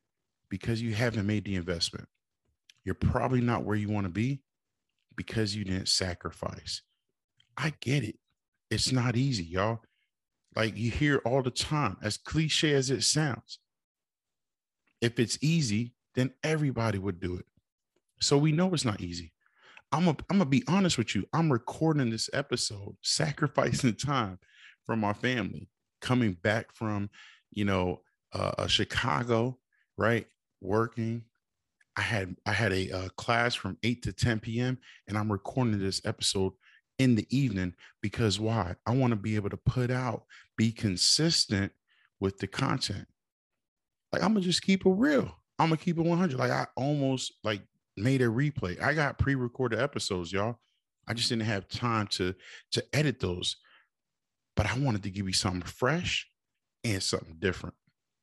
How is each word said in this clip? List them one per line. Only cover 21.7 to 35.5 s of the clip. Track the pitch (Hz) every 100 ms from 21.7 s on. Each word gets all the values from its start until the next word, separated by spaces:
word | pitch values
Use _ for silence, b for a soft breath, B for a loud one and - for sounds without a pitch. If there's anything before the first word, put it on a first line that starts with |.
| - 160 151 120
this | 113 -
episode, | 135 - 123 - 101 101 -
<laughs> |
sacrificing | - - 156 - 147 - 139 - 127 98
time | 135 135 101 92 B B B B -
from | 113
my | 104
family, | 104 123 123 92 76 - _ _ _
coming | - 127 113
back | 87 107 110 -
from, | - 110 104 101 B B B B
you | - 101
know, | 95 90 - _ _ _
uh, | 98 95 -
uh, | 98
Chicago, | - 110 - 123 143 120 113 123 131 _ _ _ -
right? | 104 117 - _ _ _
Working. | 92 107 113 - 113 117 117 _ _ _ _ _ _ -
I |
had, | 101 110 92 90 -
I |
had | 104 110
a, | 92 92
uh, | 92 95 -
class | - 117 120 -
from | 98 82
eight | 113 120
to | 113
ten | - 120 110
P | 117 113
M, | 127 127 B B -
and | 104
I'm | 107
recording | 101 -